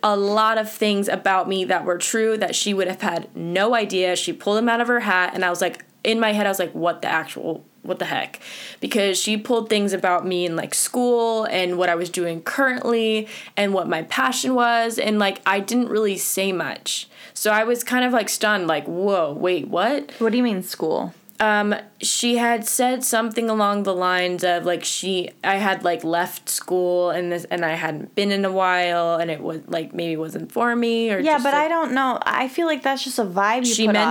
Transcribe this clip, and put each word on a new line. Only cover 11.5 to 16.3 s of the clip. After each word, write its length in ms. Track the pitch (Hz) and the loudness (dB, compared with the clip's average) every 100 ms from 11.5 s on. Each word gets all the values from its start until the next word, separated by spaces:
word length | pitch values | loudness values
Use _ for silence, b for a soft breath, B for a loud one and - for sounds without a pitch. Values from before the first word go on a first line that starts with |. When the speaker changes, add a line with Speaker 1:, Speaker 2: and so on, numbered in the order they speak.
| 185 180 175 | 0 0 2
Speaker 1:
what 100 | 180 | 2
I 80 | 170 | 0
was 120 | 175 | -2
doing 320 | 180 170 165 | -4 -4 -4
currently 840 | - - 269 247 233 233 220 214 214 B B - | -4 0 0 0 0 0 2 0 -4 B B -2
and 180 | 202 | 0
what 140 | 190 165 | 0 0
my 140 | 160 | -2
passion 520 | 165 - 262 247 254 | -2 0 0 0 0
was. 460 | 254 240 233 233 226 | 2 4 2 0 0
And, 180 | 214 214 | 0 2
like, 220 | 196 196 | 2 0
I 140 | 196 202 | 0 0
didn't 300 | 196 240 240 | 0 0 0
really 280 | 214 214 185 | 0 0 0
say 360 | - | -2